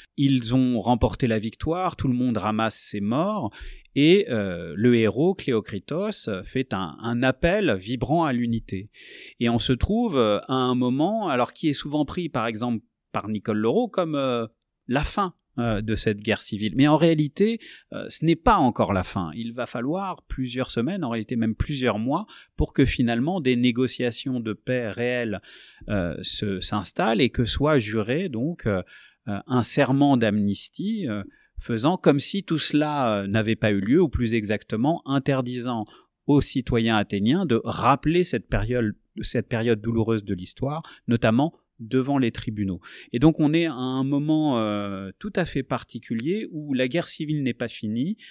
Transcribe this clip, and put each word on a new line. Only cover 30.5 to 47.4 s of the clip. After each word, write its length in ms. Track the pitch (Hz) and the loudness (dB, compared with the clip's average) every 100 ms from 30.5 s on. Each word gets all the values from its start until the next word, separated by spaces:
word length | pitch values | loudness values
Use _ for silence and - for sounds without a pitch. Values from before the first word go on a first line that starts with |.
| 98 - - 190 220 147 | -2 -6 -8 -6 -4 -4
euh, 140 | 104 95 _ _ - | -6 -8 _ _ -12
faisant 380 | - 113 143 185 | -6 0 0 2
comme 220 | 175 143 | 2 4
si 240 | - 196 | 2 -2
tout 140 | - 156 | -2 -2
cela, 600 | - 147 151 147 120 104 | 0 0 0 0 0 0
euh, 80 | 98 | 0
n'avait 280 | 110 110 110 | 0 0 2
pas 140 | 110 | 2
eu 100 | 101 | 2
lieu, 220 | 98 160 | 4 4
ou 80 | 156 | 4
plus 240 | - 113 | 0 0
exactement 680 | 117 104 107 - 110 139 170 139 | 0 0 -4 -2 -2 0 -2 -2
interdisant 800 | 139 139 135 123 123 123 117 107 - _ _ - | -2 0 0 -2 -4 -4 -6 -6 -12 _ _ 2
aux 160 | 143 | 2
citoyens 560 | - 131 - 117 113 107 | 2 -2 0 2 2 2
athéniens 480 | 101 101 107 175 170 | 0 0 2 2 2
de 160 | 113 | 0
rappeler 600 | 113 85 113 139 151 175 | 0 0 2 2 2 0
cette 240 | 175 117 - | 0 -4 -2
période, 480 | 107 107 123 110 - _ - | -2 0 0 -2 -4 _ -10
cette 280 | - 123 - | -4 -4 -2
période 320 | 117 117 107 | -2 0 0
douloureuse 420 | 113 113 110 113 | 0 0 0 -2
de 100 | 98 | -2
l'histoire, 480 | 90 92 - 131 156 - - - | -6 -6 -8 -6 -8 -12 -12 -2
notamment 460 | 117 113 117 160 - _ - | 2 4 4 2 -2 _ -18
devant 380 | 110 131 131 139 | -2 0 2 2
les 140 | 117 | 0
tribunaux. 480 | - - 107 95 85 - - - | -2 -6 -4 -4 -4 -10 -20 -8
Et 80 | 143 | 4
donc 200 | 156 156 | 4 6
on 120 | 147 | 2
est 140 | 160 165 | 2 0
à 80 | |
un 300 | 123 127 131 | -2 -2 0
moment, 560 | 135 143 151 156 151 120 | 0 0 2 2 2 2
euh, 500 | 107 104 101 98 95 - | 0 -2 -4 -8 -10 -10
tout 140 | 208 196 | -6 -4
à 80 | |
fait 200 | 160 139 | -2 -4
particulier 840 | 127 127 - 117 - 113 143 208 - | -4 -6 -6 -14 -6 -4 -2 -4 -6
où 220 | 160 147 | -10 -4
la 140 | 127 127 | -2 0
guerre 220 | 170 - | -2 -4
civile 340 | - 151 151 | -6 -4 -2